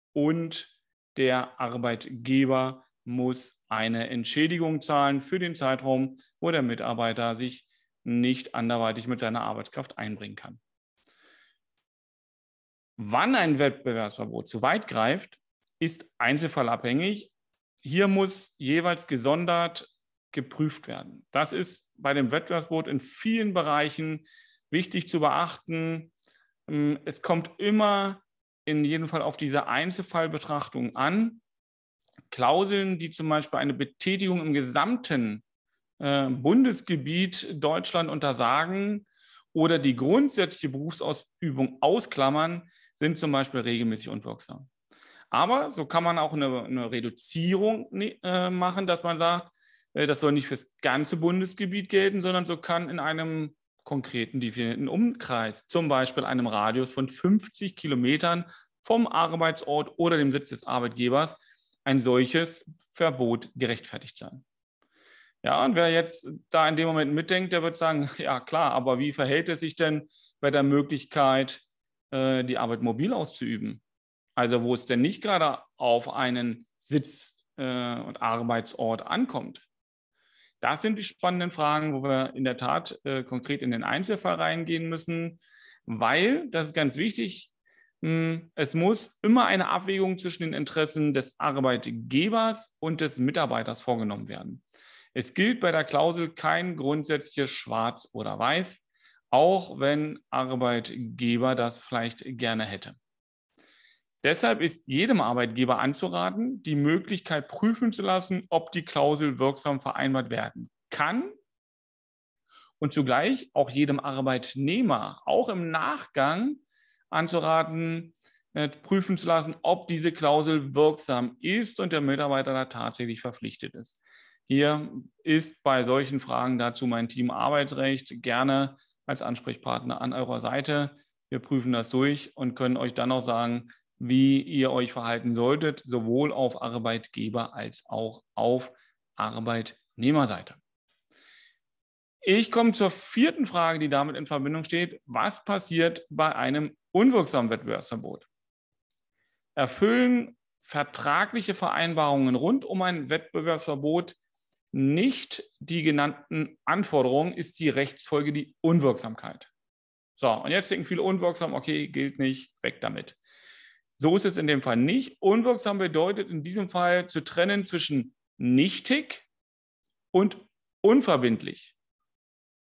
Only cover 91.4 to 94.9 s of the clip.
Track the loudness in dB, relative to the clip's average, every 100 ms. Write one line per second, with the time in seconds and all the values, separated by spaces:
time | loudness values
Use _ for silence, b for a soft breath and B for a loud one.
91.4 | -2 0 2 2 -2 -8 -2 0 2 2
92.4 | 0 -2 -10 -8 -4 -2 -2 0 0 2
93.4 | 0 0 -4 -6 -2 -2 -2 -6 -10 -12
94.4 | -12 -14 _ B B